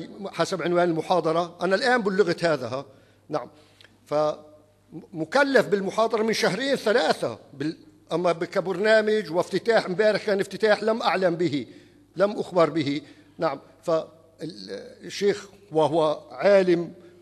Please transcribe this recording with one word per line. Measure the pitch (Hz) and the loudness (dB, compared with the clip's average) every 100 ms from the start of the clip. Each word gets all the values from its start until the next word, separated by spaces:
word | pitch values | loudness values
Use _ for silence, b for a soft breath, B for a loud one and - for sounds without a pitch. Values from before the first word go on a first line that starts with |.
| 165 - 196 | -4 -12 -10
حسب | - 165 190 | -4 -2 -2
عنوان | 160 175 175 | 0 2 2
المحاضرة، | 165 - 180 160 160 175 - | 0 0 0 2 0 -2 -4
أنا | 180 | 0
الآن | 190 254 247 | 0 2 2
بلغت | 202 190 175 170 | 2 2 0 0
هذا، | 170 147 120 | 0 0 -4
ها. | 131 139 b b b - | -8 -10 b b b -8
نعم. | 151 120 b b b b b _ | -8 -8 b b b b b _
فمكلف | 147 151 156 - - _ _ _ 160 - 165 156 262 285 262 160 | -2 0 -4 -12 -20 _ _ _ -20 -14 -10 -2 0 4 4 2
بالمحاضرة | 202 190 190 226 226 | 0 -2 0 0 0
من | 220 | 0
شهرين | 208 214 190 277 262 | 0 0 0 -2 0
ثلاثة | 220 220 302 - 139 110 - | 2 2 2 0 -4 -6 -14
بال-، | 139 147 170 - _ _ | -8 -8 -8 -16 _ _
أما | 165 180 | -2 0
ب-، | 165 | 0
كبرنامج | 170 196 175 180 214 220 214 214 170 | -2 -4 -2 -2 4 4 4 0 0
وافتتاح، | 165 - 185 226 220 175 | -2 -2 -2 2 2 2
امبارح | 175 214 202 - | 2 2 2 0
كان | 196 | -2
افتتاح | 190 190 220 208 | -2 0 2 2
لم | 214 226 | 2 0
أعلم | 240 175 185 165 | 0 0 0 0
به، | 170 139 110 B B B _ - | -2 -2 -6 B B B _ -2
لم | 202 | 0
أخبر | 214 - 180 160 | 0 -2 2 2
به. | 160 143 143 B B B - | 2 -4 -4 B B B -4
نعم. | 165 139 - _ | -4 -4 -10 _
فالشيخ | - 160 - - _ _ 151 - 95 98 - - 180 - 202 - - - - | -2 -2 -2 -14 _ _ -14 -14 -14 -14 -14 -18 -14 -2 0 0 -6 -20 -4
وهو | 156 151 165 156 151 - | 0 2 2 0 -2 -8
عالم | 127 175 196 185 170 170 - B - | -2 4 6 6 2 -2 -12 B -18